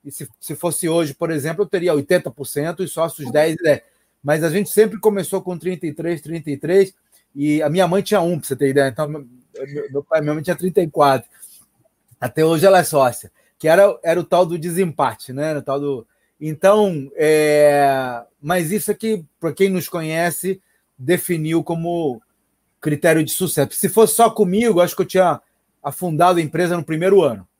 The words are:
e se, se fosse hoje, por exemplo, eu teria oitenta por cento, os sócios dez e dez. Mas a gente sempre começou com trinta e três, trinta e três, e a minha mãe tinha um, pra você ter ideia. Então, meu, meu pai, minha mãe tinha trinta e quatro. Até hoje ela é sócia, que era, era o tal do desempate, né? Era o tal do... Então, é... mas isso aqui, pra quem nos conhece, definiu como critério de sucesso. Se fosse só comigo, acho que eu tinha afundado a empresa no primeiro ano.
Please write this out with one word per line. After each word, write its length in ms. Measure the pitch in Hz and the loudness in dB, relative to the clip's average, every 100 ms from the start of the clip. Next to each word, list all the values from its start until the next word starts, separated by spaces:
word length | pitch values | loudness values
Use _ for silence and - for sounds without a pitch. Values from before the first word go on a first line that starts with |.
e 80 | 143 | -18
se, 160 | - 139 _ | -16 -18 _
se 160 | - 151 | -14 -6
fosse 340 | 175 160 175 | -6 -4 0
hoje, 240 | 165 156 | 0 -2
por 180 | - 165 | -4 -4
exemplo, 320 | 156 131 160 | -4 -4 -4
eu 60 | 202 | -2
teria 240 | 190 170 | 0 0
oitenta 360 | 147 - 180 143 | 0 2 0 0
por 160 | 135 135 | -12 -8
cento, 360 | 143 156 175 | -6 -6 -6
os 100 | 175 | -8
sócios 400 | - 165 - 131 | -4 -4 -4 -2
dez 240 | 147 160 160 | 0 2 0
e 80 | |
dez. 180 | 156 135 _ _ _ _ 139 | 0 0 _ _ _ _ -4
Mas 180 | 156 | -2
a 60 | 165 | 0
gente 220 | 180 202 | -2 0
sempre 260 | - 220 202 | 2 2 2
começou 420 | 214 196 165 190 | 0 0 -4 -6
com 160 | 185 175 | -6 -8
trinta 300 | 165 180 165 | -6 -6 -8
e 80 | |
três, 260 | 127 165 165 | -6 -6 -6
trinta 300 | 151 165 151 | -8 -10 -8
e 80 | 143 | -6
três, 380 | 147 190 190 _ _ _ _ 139 | 2 2 2 _ _ _ _ -4
e 260 | 147 151 | 0 0
a 80 | 151 | 0
minha 180 | 170 175 | 2 2
mãe 140 | 190 | 0
tinha 180 | 190 208 | 0 0
um, 180 | 170 165 | 0 -4
pra 80 | - | -6
você 80 | 131 | -2
ter 140 | 139 | 0
ideia. 180 | 139 135 | 2 0
Então, 180 | 123 151 | -2 -6
meu, 160 | 151 127 - _ - 135 143 135 | -8 -14 -20 _ -14 -12 -10 -8
meu 120 | 135 | -8
pai, 160 | - 160 | -2 -2
minha 140 | 151 | 0
mãe 80 | 151 | -4
tinha 140 | 156 160 | -4 -4
trinta 260 | 185 180 | -2 0
e 80 | 170 | -2
quatro. 400 | - 143 135 - _ - - _ _ _ _ _ _ | 2 2 2 -4 _ -20 -20 _ _ _ _ _ _
Até 240 | 123 - | -6 2
hoje 220 | 160 165 190 | 2 6 6
ela 140 | 185 | 6
é 40 | |
sócia, 480 | 156 147 131 - - _ _ _ | 4 2 2 0 -16 _ _ _
que 80 | 156 | 2
era, 320 | 170 202 - | 6 6 4
era 180 | 170 170 | -2 -2
o 40 | |
tal 200 | - 180 | 2 2
do 140 | 175 170 | 2 -2
desempate, 760 | 170 170 185 143 131 107 - | -4 -2 -2 0 -2 -2 -12
né? 200 | 131 156 | -6 -6
Era 80 | 151 | -6
o 20 | |
tal 180 | 135 139 | -4 -4
do... 280 | 143 131 - _ _ _ | -4 -6 -10 _ _ _
Então, 680 | 156 151 190 214 208 160 135 - | -10 0 4 4 2 -2 -8 -2
é... 1080 | 156 156 151 147 147 143 139 135 127 120 117 _ | 2 4 4 6 6 6 2 2 -4 -8 -14 _
mas 300 | 143 180 156 | -2 -2 0
isso 180 | 202 - | -4 -4
aqui, 340 | 208 220 214 156 _ | -4 -2 -4 -6 _
pra 140 | 165 | -8
quem 160 | - 196 | 0 0
nos 180 | 185 - | 0 -4
conhece, 720 | 175 160 160 170 - 180 190 _ _ _ _ | -6 -4 -2 -2 -2 -6 -6 _ _ _ _
definiu 680 | 131 175 - 165 156 165 | -2 -2 0 -4 -2 -2
como 560 | 160 165 165 170 156 117 _ _ _ _ _ _ | -2 -6 -4 -2 -4 -6 _ _ _ _ _ _
critério 420 | 156 147 170 160 | -4 0 2 2
de 80 | 151 | 0
sucesso. 420 | - 185 - 139 | -2 -2 0 -2
Se 160 | - 190 | -2 0
fosse 260 | 220 220 - | 4 4 4
só 160 | 226 | 2
comigo, 500 | 226 196 196 240 175 | 4 0 2 2 2
acho 140 | 175 - | 2 0
que 80 | |
eu 40 | 180 | -2
tinha 320 | 185 180 143 _ _ _ _ | 2 2 0 _ _ _ _
afundado 560 | 143 - 180 151 175 175 | -12 -8 -6 2 2 2
a 20 | |
empresa 340 | 156 160 175 175 | -2 -2 -2 -2
no 80 | |
primeiro 380 | 147 156 185 196 | -4 -2 4 4
ano. 260 | 147 104 92 | 4 -2 -12